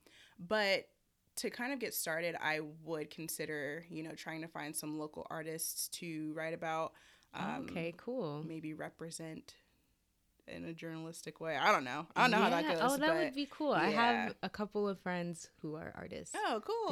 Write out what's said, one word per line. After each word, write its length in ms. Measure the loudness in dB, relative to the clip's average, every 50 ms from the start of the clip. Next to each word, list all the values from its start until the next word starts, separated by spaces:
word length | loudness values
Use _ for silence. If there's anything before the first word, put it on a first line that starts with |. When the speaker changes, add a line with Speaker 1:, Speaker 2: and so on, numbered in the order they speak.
| _ -20 -20 -20 -20 -20 _ -12
Speaker 1:
but 480 | -4 0 2 4 4 6 4 4 2 -2 _ _ _ _ _ _ _ _ _
to 120 | -4 -4 -4
kind 220 | -2 -4 -4 -4 -4
of 60 | -4
get 160 | -4 -4 -4
started, 400 | -4 -2 -2 0 0 0 0 0 0
I 180 | 0 0 0 0 -2 -4 -8 -10 -8
would 260 | -4 -4 -4 -4 -6
consider, 760 | -8 -8 -8 -6 -6 -6 -4 -4 -4 -4 -4 -4 -6 -6 -10 -10
you 140 | -8 -8 -8
know, 80 | -8 -10
trying 240 | -10 -8 -8 -6 -6 -8
to 60 | -8
find 260 | -8 -8 -6 -6 -6
some 240 | -6 -6 -4 -4 -4
local 260 | -6 -6 -6 -8 -10 -6
artists 560 | -6 -6 -6 -6 -6 -4 -4 -4 -4 -4 -6 -6 -6 -8
to 320 | -8 -6 -6 -4 -4 -4 -4
write 180 | -4 -4 -4 -4
about. 380 | -4 -2 -2 0 0 0 -2 -4 -10 -20 -20 -20 -20 _ _ -6
Um, 360 | -4 -4 -2 -2 -4 -4 -4
Speaker 2:
Okay, 240 | -4 -4 -2 -4 -4
cool. 460 | -6 -8 -6 -4 -2 -2 -2 -2 -4 -6
Speaker 1:
maybe 300 | -6 -6 -6 -6 -8 -6
represent 800 | -6 -8 -8 -8 -10 -10 -10 -8 -8 -8 -10 -10 -10 -12 -14 -18 -20 _ _ _ _ _ _ _ _ _ _ _ _ _ _ _ _ _ -12
in 160 | -10 -8 -8
a 100 | -8 -8
journalistic 640 | -8 -8 -8 -8 -8 -8 -8 -10 -10 -10 -10 -8 -6
way. 160 | -4 -2 2
I 140 | 4 6 8
don't 140 | 6 6 4
know. 240 | 0 -2 -4 -4 0 4
I 60 | 6 8
don't 100 | 8 8
know 60 | 8
how 120 | 8 8
that 140 | 6 6 4
Speaker 2:
Yeah. 80 | 4 4
Speaker 1:
goes, 80 | 4 4
Speaker 2:
Oh, 140 | 4 4
that 100 | 6 6
Speaker 1:
but 100 | 4 6 4
Speaker 2:
would 160 | 4 2 0
be 100 | -2 -4 -4
cool. 240 | -2 0 2 4 4
I 180 | 6 6 6
Speaker 1:
yeah. 100 | 6 6 6 6 6 4 2
Speaker 2:
have 100 | 0 -2 -4 -6
a 60 | -4
couple 380 | -4 -4 -4 -2 0 0 2 0
of 100 | 0 -2
friends 500 | -2 -2 0 0 0 -2 -4 -6 -10 -14 _ _ -8
who 140 | -6 -6
are 160 | -6 -6 -8 -8
artists 380 | -10 -10 -8 -8 -8 -8 -6 -4
Speaker 1:
Oh, 240 | -2 0 0 0 0 0
cool. 220 | -2 -2 0 0 2